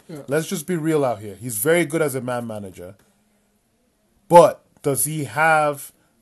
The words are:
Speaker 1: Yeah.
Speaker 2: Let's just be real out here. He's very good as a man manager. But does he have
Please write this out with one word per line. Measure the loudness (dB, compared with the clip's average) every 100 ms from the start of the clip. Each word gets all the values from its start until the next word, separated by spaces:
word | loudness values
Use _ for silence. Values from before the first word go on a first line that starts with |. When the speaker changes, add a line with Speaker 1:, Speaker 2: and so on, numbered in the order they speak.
| -16
Speaker 1:
Yeah. | -16 -4
Speaker 2:
Let's | -4 -4
just | -8 -6
be | -4
real | 0 0 0
out | -4 -10
here. | -12
He's | -10 -4 0
very | 2 0
good | -2
as | -2 -4
a |
man | -6 -6 -8
manager. | -10 -12 -16 -18 -20 _ _ _ _ _ _ _ _ _ _ _ _ 6
But | 8 8 4 _ _
does | -4 -2 -4
he | -6 -6
have | 0 2 2 2 -4 -12 _ _ _